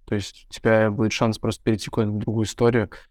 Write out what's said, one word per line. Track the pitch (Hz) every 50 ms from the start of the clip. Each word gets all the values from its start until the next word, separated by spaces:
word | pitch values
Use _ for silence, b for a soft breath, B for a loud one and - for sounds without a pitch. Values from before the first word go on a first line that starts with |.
| _
То | - 107
есть | 104 - - - - - -
у |
тебя | - - - 117 113 110 110 107
будет | 104 104 110 104
шанс | - - 123 113 107 -
просто | - 113 107 -
перейти | - 120 113 98 - -
в |
какую-нибудь | - 120 110 104 104 104 101
другую | 113 107 110 107
историю. | - - - 120 117 123 117 101 - B B B B